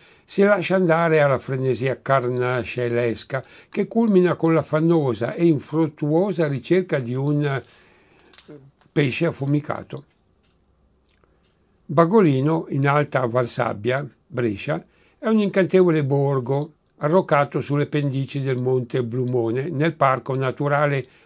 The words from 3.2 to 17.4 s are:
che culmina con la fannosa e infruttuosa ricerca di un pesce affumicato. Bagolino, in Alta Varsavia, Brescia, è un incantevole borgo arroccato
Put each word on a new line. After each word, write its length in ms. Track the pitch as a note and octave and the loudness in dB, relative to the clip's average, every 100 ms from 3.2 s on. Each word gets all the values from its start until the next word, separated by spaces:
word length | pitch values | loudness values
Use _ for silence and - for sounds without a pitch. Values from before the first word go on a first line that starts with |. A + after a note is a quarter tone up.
| - C3 - - - | -6 -10 -10 -20 -8
che 180 | - G3 | -4 -2
culmina 480 | A3+ A#3 F#3 F3 D3 | 0 4 4 4 2
con 180 | E3 | 2
la 80 | D#3+ | 2
fannosa 720 | - D#3 E3 E3+ C3+ G#2 B2 | 0 0 2 2 2 -2 -4
e 120 | D3+ E3+ | 2 2
infruttuosa 1000 | C#3 - D#3 D#3 D#3 D3 D#3+ G3+ E3+ D#3 | 2 -2 -2 -2 -2 0 0 0 0 -2
ricerca 540 | C3+ - F3+ F3+ D3 | -2 0 0 0 -2
di 140 | A#2+ | -2
un 480 | B2+ C#3+ D3 D3 C3+ - - _ _ _ _ _ - - D3 C3+ _ _ | -2 0 0 0 -4 -8 -18 _ _ _ _ _ -20 -20 -20 -20 _ _
pesce 340 | D#3+ C#3+ G#2 E3 | -2 -2 0 -4
affumicato. 760 | - C#3 D3 D3 - - C3+ - _ _ _ _ _ _ _ _ _ _ _ _ _ _ _ _ _ | -2 -2 -2 -4 -10 -10 -16 -16 _ _ _ _ _ _ _ _ _ _ _ _ _ _ _ _ _
Bagolino, 840 | - D3+ E3 A3 F3 C3 D3 D#3+ - | -2 2 4 6 4 4 2 0 -2
in 160 | C#3 C#3 | -2 2
Alta 400 | D3 D3 C3 B2+ | 2 0 -2 0
Varsavia, 840 | B2 A#2+ - A#2+ G#2 A2 C3 D3 - _ | -2 -2 -2 -4 -2 -2 -4 -6 -14 _
Brescia, 560 | B2+ A#2+ G2 - D#3+ - _ _ _ | -4 -4 -4 -6 -6 -8 _ _ _
è 80 | A#3+ | 0
un 140 | A3 | 0
incantevole 640 | G3+ G3 F3 F#3 F3+ D#3 | 2 0 2 4 4 2
borgo 680 | C3+ C#3+ C#3 C3+ B2 C#3 D3+ _ _ - | 0 0 0 0 -2 -2 -4 _ _ -6
arroccato 600 | D3 F#3 F3+ D3 | 0 0 2 2